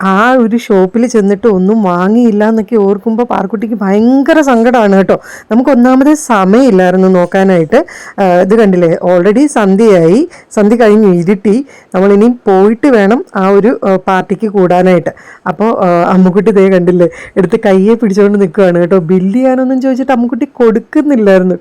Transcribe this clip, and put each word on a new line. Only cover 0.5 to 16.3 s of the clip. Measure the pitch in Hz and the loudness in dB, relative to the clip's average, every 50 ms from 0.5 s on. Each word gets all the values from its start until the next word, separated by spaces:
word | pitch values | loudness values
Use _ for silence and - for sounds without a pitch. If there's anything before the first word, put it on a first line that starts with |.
| 226 | -2
ഷോപ്പിൽ | 233 - - 214 185 185 185 - - 240 | -4 -4 -2 0 0 0 0 -2 -4 -4
ചെന്നിട്ട് | 233 - 220 190 196 202 196 - | -2 -2 -2 0 0 -2 -2 -2
ഒന്നും | 233 202 185 185 190 220 226 | -2 0 0 0 0 0 0
വാങ്ങിയില്ല | 208 185 175 175 185 196 220 240 247 233 202 208 208 220 | -2 -2 -2 -2 -2 0 0 0 0 0 0 0 0 0
എന്നൊക്കെ | 226 220 214 - 247 | -2 -2 -4 -2 -2
ഓർക്കുമ്പോൾ | 220 196 196 202 196 - 233 226 220 240 | 0 0 0 -2 -2 -4 -6 -4 -4 -4
പാറുക്കുട്ടിക്ക് | 240 - 190 190 190 233 208 240 214 240 | -4 -4 -4 -4 -6 -6 -8 -6 -6 -6
ഭയങ്കര | 196 202 190 196 208 226 240 262 269 269 320 320 311 | -6 -4 -2 0 0 2 2 2 0 2 2 2 2
സങ്കടമാണ് | 294 277 247 226 226 254 240 247 214 202 196 | 2 0 0 0 0 0 2 2 2 2 2
കേട്ടോ. | 190 190 165 196 - - - - - - - | 2 2 0 -2 -4 -4 -14 -20 -16 -8 -4
നമുക്ക് | 214 240 262 302 | -2 0 0 2
ഒന്നാമത് | 277 240 240 254 262 262 269 294 311 | 2 2 2 2 2 2 2 2 0
സമയമില്ലായിരുന്നു | 294 - - 233 196 190 185 202 240 277 262 196 185 185 180 180 190 185 190 | -2 -2 -2 -2 0 0 2 2 2 2 2 2 2 2 2 2 2 2 2
നോക്കാനായിട്ട്. | 190 180 175 175 - 190 190 190 185 170 160 151 214 269 339 - - - - - - - | 2 2 0 0 0 0 0 2 0 0 0 0 0 -2 -2 -4 -10 -20 -20 -12 -6 -4
ആ, | 202 185 180 180 | -2 0 2 0
ഇത് | 190 190 214 233 | 2 2 2 2
കണ്ടില്ലേ, | 220 196 185 180 175 165 | 2 2 2 0 0 0
already | 170 - - 175 180 180 175 202 208 247 302 | -2 -2 0 0 0 2 2 2 2 0 0
സന്ധ്യയായി, | 285 - 240 208 190 190 196 233 220 196 175 165 160 185 254 330 - - - - - | 0 0 -2 0 0 2 2 2 4 4 4 4 2 2 0 -2 -4 -8 -18 -16 -8
സന്ധ്യ | - 226 208 208 247 | -4 0 0 0 2
കഴിഞ്ഞു, | 233 240 214 208 214 220 196 | 2 2 2 2 4 2 2
ഇരുട്ടി. | 180 175 170 175 214 196 - 220 196 254 285 - - - _ _ - | 2 0 0 -2 -4 -2 -2 -2 -2 -2 -4 -8 -14 -20 _ _ -4
നമ്മളിനിയും | 185 190 202 202 202 214 247 247 240 - | -2 0 2 2 2 2 2 0 -2 -2
പോയിട്ട് | 208 190 190 196 214 233 226 - | 0 2 2 2 2 0 0 0
വേണം | 294 254 214 196 196 226 285 381 _ - | 0 2 2 2 0 0 -2 -4 _ -6
ആ | 202 190 190 | -4 -2 0
ഒരു, | 202 202 190 233 - - - | 0 2 2 0 -2 -2 -2
ആ, | 196 190 | -2 -2
പാർട്ടിക്ക് | 185 190 196 190 185 180 - 196 185 226 | -2 -2 -2 -2 -2 -2 -4 -6 -6 -6
കൂടാനായിട്ട്. | 214 196 202 185 175 180 180 180 185 180 170 156 170 - - - - - - - | -4 -2 0 0 0 0 0 0 0 0 0 -2 -6 -10 -12 -20 -20 -20 -12 -8
അപ്പോൾ, | 196 180 - 208 226 - - 202 | -8 -6 -4 -2 -2 -2 -2 -2
ആ, | 180 175 170 175 180 | 0 0 0 0 0
അമ്മുക്കുട്ടി | 190 185 185 185 | 2 2 2 2